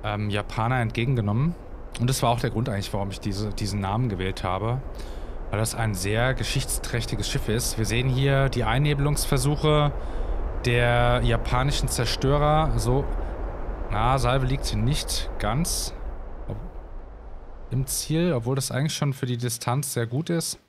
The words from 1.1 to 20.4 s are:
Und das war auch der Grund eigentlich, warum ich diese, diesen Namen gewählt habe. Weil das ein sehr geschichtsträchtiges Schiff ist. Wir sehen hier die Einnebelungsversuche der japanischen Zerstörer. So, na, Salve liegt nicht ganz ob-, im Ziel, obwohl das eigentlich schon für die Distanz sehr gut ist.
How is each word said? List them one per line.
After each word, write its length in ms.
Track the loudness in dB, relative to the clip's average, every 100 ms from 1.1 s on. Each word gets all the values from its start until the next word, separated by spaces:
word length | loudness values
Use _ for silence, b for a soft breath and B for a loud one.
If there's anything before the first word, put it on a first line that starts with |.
| 2 2 2 2 -2 -10 -12 -10 -2
Und 120 | 0
das 120 | 4
war 100 | 2
auch 80 | 2
der 80 | 0
Grund 180 | 0 -2
eigentlich, 240 | -2 -2
warum 180 | -2 -4
ich 100 | -4
diese, 320 | -4 -2 -4
diesen 260 | -2 -2 -2
Namen 300 | 0 0 0
gewählt 340 | 0 -2 -2
habe. 380 | -2 0 0 -2 -4 B B B B B -4
Weil 100 | -2
das 160 | -2 0
ein 180 | -2
sehr 400 | 0 0 2 2
geschichtsträchtiges 960 | 0 0 -2 -2 -4 -2 -2 -2 -2 -2
Schiff 180 | -2 0
ist. 300 | 0 0 -2
Wir 80 | 0
sehen 240 | 2 2
hier 400 | 2 4 4 2
die 160 | 2 2
Einnebelungsversuche 1300 | 4 2 2 2 2 2 2 2 2 4 4 4 0 B B B B -2 0 2
der 560 | 4 6 6 6 4
japanischen 640 | 4 2 2 2 2 2 0
Zerstörer. 920 | 0 0 2 2 4 4 4 4 2
So, 280 | 2 2 2 -2 B -6 -6 -6 -6 -6 -2
na, 260 | 2 2 4
Salve 280 | 4 2 2
liegt 300 | 0 0 2
nicht 540 | 2 2 0 -4 -4 -2
ganz 540 | 0 0 0 -2 -4 -6 -8 -8 -10 -10 -8
ob-, 80 | -8 -10 -12 -12 -12 -14 -16 -14 -14 -14 -14 -6
im 160 | -4 -2
Ziel, 460 | -4 -2 0 2
obwohl 240 | 2 0 -2
das 140 | -2
eigentlich 240 | -2 -2 0
schon 180 | -2
für 120 | 0 -2
die 120 | -2
Distanz 560 | -2 -2 -2 -2 0
sehr 120 | -2 -2
gut 240 | -2 -2
ist. 300 | -2